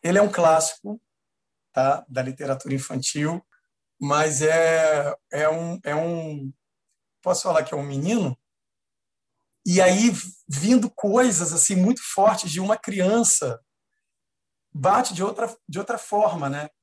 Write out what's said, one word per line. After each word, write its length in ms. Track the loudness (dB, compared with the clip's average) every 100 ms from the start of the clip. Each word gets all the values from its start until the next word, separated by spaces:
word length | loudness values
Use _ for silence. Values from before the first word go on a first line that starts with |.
Ele 160 | 2 4
é 40 |
um 100 | 2
clássico, 680 | 4 4 4 2 -6 -14 -14 _ _ _ _ _ _ _
tá, 320 | 0 0 0 _
da 140 | -6
literatura 520 | -6 -8 -6 -6 -4
infantil, 720 | -6 -6 -6 -6 -4 -4 -4 _ _ _ _ _ _
mas 420 | -2 0 0 2
é, 720 | 2 4 4 4 2 2 -2 -6 _
é 200 | -2 0
um, 300 | 0 -6 -8
é 100 | -4
um, 580 | -4 -2 -4 -8 -10 -12 -14 _ _ _ _ _ _
posso 220 | -2 -2
falar 200 | 0 0
que 100 | 0
é 40 | -8
um 80 | -6
menino? 520 | -4 0 0 0 -4 _ _ _ _ _ _ _ _ _ _ _ _ 0
E 160 | 4
aí, 280 | 6 6 2 0 -10 -18 -12
vindo 420 | -4 2 4 2
coisas, 600 | -2 0 2 2 0 -2
assim, 240 | 0 2 2
muito 260 | 2 0
fortes 480 | -4 2 2 2 -4
de 120 | -4
uma 160 | -2 -2
criança, 840 | -2 -2 2 2 2 0 -2 -8 _ _ _ _ _ _ _ _ _ _ _
bate 400 | -2 2 2 0
de 80 | -4
outra, 320 | -4 -4 -6 -8 -10
de 120 | -10
outra 180 | -6 -8
forma, 520 | -4 0 0 0 -6
né? 200 | -6 -10 _